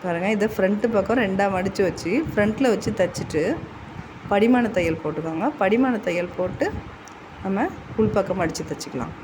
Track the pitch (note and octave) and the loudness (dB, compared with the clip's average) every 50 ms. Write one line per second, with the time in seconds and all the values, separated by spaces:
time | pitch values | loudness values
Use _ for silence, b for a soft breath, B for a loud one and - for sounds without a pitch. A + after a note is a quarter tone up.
0 | - F3+ E3+ E3+ F3+ G3+ A3 G#3 G3+ A3+ - - F#3+ F#3+ G#3 G#3 - A#3 A3 G3+ | -2 -2 -2 0 0 0 2 2 2 0 2 2 2 4 4 2 2 2 2 2
1 | F#3+ - A3+ C4 A#3 F#3+ F#3+ F#3+ G3+ G3 G3 F#3 F#3 G3 F#3+ - G3 F3 D#3+ - | 2 2 2 2 2 2 2 2 2 2 2 0 -2 -2 0 2 0 0 0 -2
2 | - E3 G3 C#4 E4 - - G#3+ G#3 G#3+ G#3+ - C4+ B3+ G#3+ - - A3+ G#3 - | -4 0 0 0 0 0 0 2 2 2 2 2 2 2 2 2 0 -4 0 2
3 | F#3 F3 - - - - - D#3 D#3 G3+ D#4+ D#4+ - - - - - - - - | 0 0 0 -4 -8 -2 0 0 0 0 -2 -4 -6 -12 -14 -16 -16 -14 -14 -14
4 | - - - - - - G#3 G3+ G#3 A#3 B3+ B3 A#3+ A#3 - F#3 F3 E3 D#3+ D#3+ | -14 -14 -16 -16 -4 0 4 4 6 6 6 6 4 2 2 2 2 2 0 0
5 | - D#3 D#3 D#3 D#3 D#3+ D#3+ E3 G3 C#4+ - - G3+ F#3+ G#3 A#3+ C4+ C4 B3 G#3+ | -2 -4 -4 -4 -4 -4 -2 0 -2 -2 0 2 2 4 4 4 4 2 2 0
6 | G#3+ F3+ E3+ F3 F3 F3+ - - F#3 F3+ - - - G4+ A4 - - - - - | 0 0 0 0 -2 -4 -2 -4 -4 -4 0 -2 -2 -2 -2 -6 -10 -12 -16 -18
7 | - - - - - - - - - F#3+ G3 G3 B3+ F#4+ - - - - - - | -18 -18 -18 -18 -18 -18 -16 -8 -4 -2 0 0 0 -2 -4 -8 -14 -8 0 2
8 | A3 G#3 - G#3 F#3+ - F#3 F#3+ F3 D#3+ - - E3 - D3+ - - - - C3 | 2 2 4 0 0 0 0 0 0 -2 -2 -4 -6 -8 -8 -8 -8 -8 -6 -6
9 | A#2+ - - - | -6 -6 -8 -14